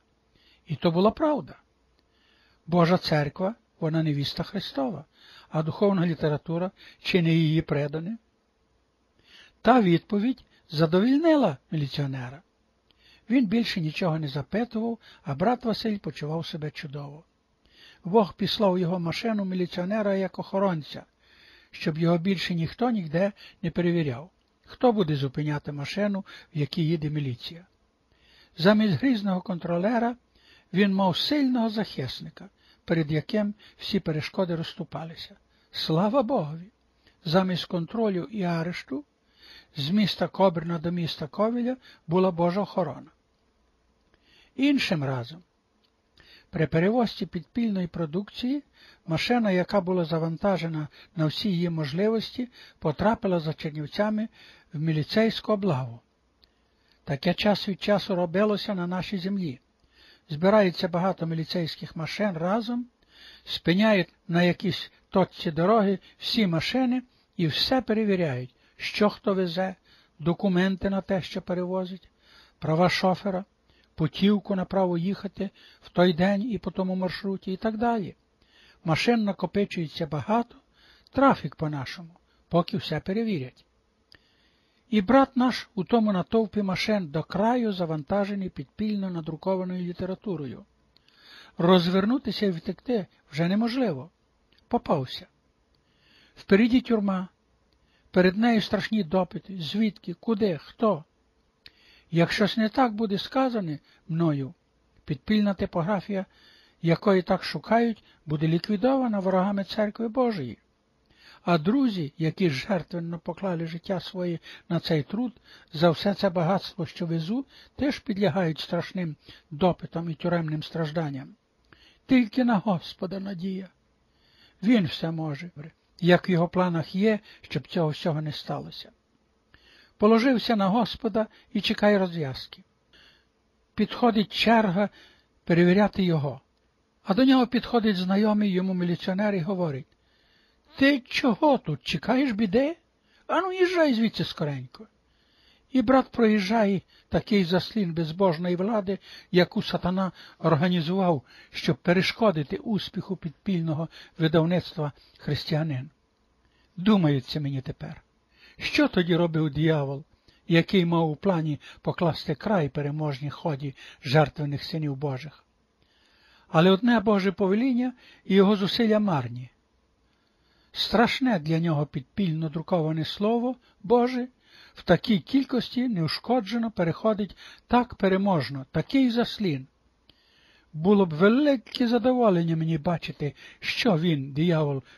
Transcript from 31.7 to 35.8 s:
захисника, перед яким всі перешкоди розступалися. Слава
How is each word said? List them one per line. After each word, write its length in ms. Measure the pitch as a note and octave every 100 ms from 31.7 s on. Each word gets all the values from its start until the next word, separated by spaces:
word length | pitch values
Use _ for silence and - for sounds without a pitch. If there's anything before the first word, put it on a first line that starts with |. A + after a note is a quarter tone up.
захисника, 800 | G#3+ F#3+ - C3 - D#3 - F3+ _ _ _
перед 280 | - E3 D3+
яким 420 | D#3 - G#3+ G#3 - - _
всі 220 | - G3
перешкоди 560 | E3+ D#3 - - F3+ E3
розступалися. 800 | E3 - E3+ - E3 D#3+ - G3 _ _ _
Слава 520 | -